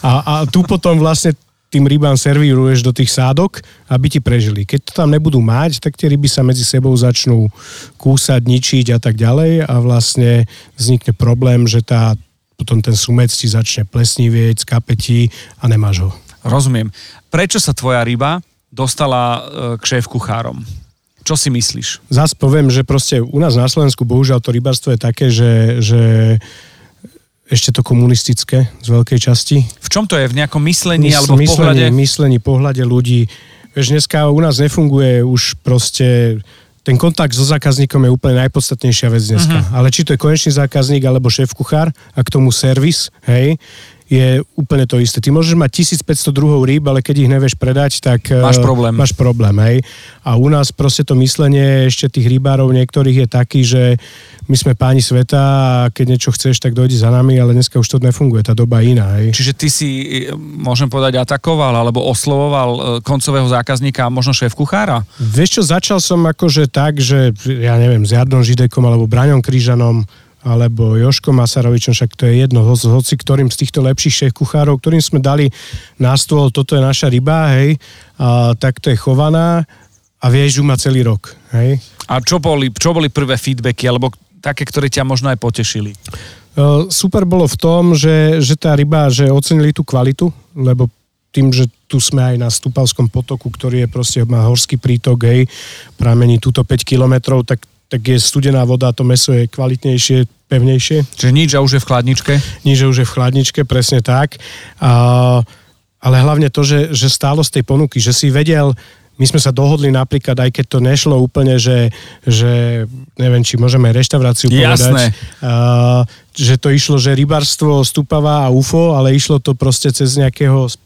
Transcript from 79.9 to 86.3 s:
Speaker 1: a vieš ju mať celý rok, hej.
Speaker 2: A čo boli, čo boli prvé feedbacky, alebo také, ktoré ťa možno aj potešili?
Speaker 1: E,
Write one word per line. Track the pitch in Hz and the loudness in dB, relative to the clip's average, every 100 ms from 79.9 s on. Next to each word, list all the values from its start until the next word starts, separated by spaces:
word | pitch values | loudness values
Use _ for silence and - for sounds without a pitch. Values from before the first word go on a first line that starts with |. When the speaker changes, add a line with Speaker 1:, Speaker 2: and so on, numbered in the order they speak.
| _ _ _ | _ _ _
Speaker 1:
a | 127 | 0
vieš | 127 143 131 | 2 2 0
ju | 143 | 0
mať | 131 147 | 0 0
celý | 131 117 | 0 0
rok, | 107 - - _ | -2 -6 -20 _
hej. | 117 123 135 - - - | -2 0 -2 -6 -20 -6
Speaker 2:
A | 127 117 | -6 -2
čo | 180 | -2
boli, | 156 147 131 | 0 -2 -2
čo | 107 165 | -2 -2
boli | 165 151 | 0 -2
prvé | 147 135 123 | -2 -4 -4
feedbacky, | - 127 120 113 123 | -4 -4 -4 -2 -2
alebo | 123 127 - _ _ | -2 -4 -8 _ _
také, | 143 139 143 | -10 -8 -6
ktoré | 147 139 | -4 -2
ťa | 143 131 | -2 -2
možno | 131 135 | -2 -2
aj | 123 | -4
potešili? | 120 113 110 113 104 | -4 -4 -6 -6 -8
Speaker 1:
E, | 101 - - - | -12 -18 -18 -18